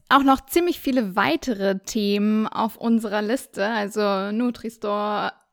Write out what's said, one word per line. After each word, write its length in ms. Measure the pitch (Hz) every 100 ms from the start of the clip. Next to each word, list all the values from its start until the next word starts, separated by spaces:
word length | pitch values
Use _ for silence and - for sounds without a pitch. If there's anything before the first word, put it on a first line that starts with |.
| -
auch 160 | 277
noch 220 | 269 269 -
ziemlich 340 | 339 349 -
viele 360 | 269 262 202 196
weitere 640 | 254 320 262 202 196 196
Themen 680 | - 214 202 202 208 214 214
auf 300 | - 214 -
unserer 440 | 233 226 214 208
Liste, 440 | 214 269 - 190 202
also 680 | 226 208 214 208 196 202
Nutri-Store, 1000 | 214 247 233 220 - 208 208 208 208 190 - _